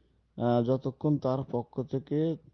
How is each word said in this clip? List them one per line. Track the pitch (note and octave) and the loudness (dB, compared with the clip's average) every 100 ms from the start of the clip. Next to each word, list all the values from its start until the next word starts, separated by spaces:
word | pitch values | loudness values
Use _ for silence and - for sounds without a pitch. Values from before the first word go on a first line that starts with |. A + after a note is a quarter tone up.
| _ _ _ - | _ _ _ -2
আহ, | A#2+ A#2+ | 2 2
যতক্ষণ | A#2 C3 C3+ - D#3 C#3+ | 2 0 -2 -2 0 2
তার | C3 C3 C3 | 0 -2 -2
পক্ষ | A#2+ - - | -6 -4 -8
থেকে | A#2+ C3+ - D3 E3 D#3 - | -6 -6 -2 -2 0 -2 -10